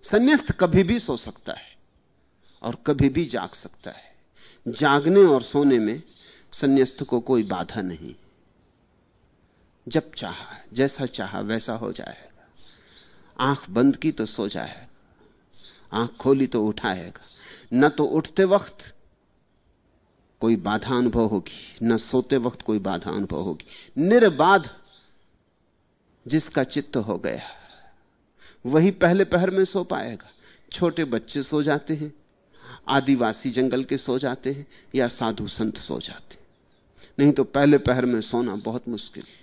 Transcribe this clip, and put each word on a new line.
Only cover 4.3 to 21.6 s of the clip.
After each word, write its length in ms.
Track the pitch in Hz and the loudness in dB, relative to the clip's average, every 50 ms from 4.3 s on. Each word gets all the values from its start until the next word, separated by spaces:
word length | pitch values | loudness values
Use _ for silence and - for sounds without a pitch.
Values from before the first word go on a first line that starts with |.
| _ _ - - - _ _ 120 | _ _ -20 -20 -20 _ _ -12
जागने 520 | 117 - 151 147 139 143 143 160 185 202 | -6 0 2 4 4 4 4 6 8 8
और 220 | 196 175 147 131 117 | 8 8 8 4 2
सोने 360 | - - 147 147 143 131 120 | 0 0 2 4 4 4 4
में 240 | 110 104 113 147 165 _ - - - - - - _ _ - | 2 0 -4 -6 -10 _ -20 -20 -20 -20 -20 -20 _ _ -10
संन्यस्त 500 | - - 143 139 139 131 127 - - 139 | -4 0 2 4 4 4 2 0 -10 -6
को 180 | - - 120 | -2 -2 -2
कोई 220 | 113 - 135 120 110 | 0 2 0 0 2
बाधा 400 | 101 95 90 87 - - 113 98 | 0 -4 -6 -6 -8 -8 -8 -8
नहीं। 320 | 90 87 78 - 55 - _ _ _ _ _ _ _ _ _ _ _ _ _ _ _ _ _ _ _ _ _ _ _ _ _ _ _ _ _ _ _ _ _ _ - | -8 -8 -10 -14 -18 -18 _ _ _ _ _ _ _ _ _ _ _ _ _ _ _ _ _ _ _ _ _ _ _ _ _ _ _ _ _ _ _ _ _ _ -4
जब 260 | - 160 - - - | -4 -4 -4 -4 -12
चाहा, 440 | - - 92 85 - - - - - - - 107 | -10 -10 -10 -10 -10 -12 -16 -18 -20 -20 -14 -2
जैसा 340 | 120 135 139 - - 139 | 0 0 0 0 -4 -6
चाहा, 340 | 120 - - 107 95 95 98 | -6 -6 -8 -10 -8 -8 -8
वैसा 320 | 104 101 110 113 - - 113 | -6 -4 -6 -6 -4 -6 -8
हो 200 | 113 113 101 92 | -8 -8 -8 -10
जाएगा। 560 | - - - - - - - _ _ _ _ _ - - - - _ _ _ - - - - _ - - _ _ - 127 | -10 -12 -14 -16 -18 -20 -20 _ _ _ _ _ -20 -20 -20 -20 _ _ _ -20 -20 -20 -20 _ -20 -20 _ _ -2 0
आंख 260 | 131 139 135 - - | 0 0 -2 -4 -6
बंद 260 | 92 113 123 139 135 | 0 2 4 4 2
की 160 | - - 160 - | 2 -2 -4 -2
तो 140 | - 113 | -2 -6
सो 220 | 107 - - 110 104 | -6 -4 -6 -6 -6
जाएगा, 400 | - 90 58 - - - - - - _ _ _ _ _ _ _ _ _ _ _ _ - - - - _ - - - 107 | -6 -8 -10 -10 -14 -18 -20 -20 -20 _ _ _ _ _ _ _ _ _ _ _ _ -20 -20 -20 -20 _ -18 -8 -4 -4
आंख 120 | 117 120 | -4 -4
खोली 360 | - - - 131 139 135 135 | -6 -4 2 2 4 4 2
तो 200 | 127 - 120 104 | 0 0 0 0
उठाएगा। 540 | 107 104 - - 110 95 92 85 87 95 - - - - - - - - - - _ - | 0 -2 -2 -4 -4 -4 -4 -8 -14 -16 -18 -20 -20 -20 -20 -20 -20 -20 -20 -14 _ 2
न 140 | 123 139 151 | 4 4 4
तो 160 | 147 - 151 | 4 2 -2
उठते 400 | - - 156 156 - - - 190 | 0 0 -2 -2 -2 0 0 2
वक्त 500 | 185 196 202 - - - - - - - - _ _ _ _ _ _ _ _ _ _ _ _ _ _ _ _ _ _ _ _ _ _ _ _ _ _ _ _ | 4 4 2 0 -2 -20 -20 -20 -20 -20 -20 _ _ _ _ _ _ _ _ _ _ _ _ _ _ _ _ _ _ _ _ _ _ _ _ _ _ _ _
कोई 160 | - 113 117 | 0 2 2
बाधा 420 | 104 85 98 104 110 110 123 131 123 | 2 0 -2 -4 -2 -2 -2 0 0
अनुभव 280 | 123 120 110 117 113 | 0 0 2 2 0
होगी, 500 | 107 107 98 87 - - - | 2 0 -2 -4 -6 -18 -18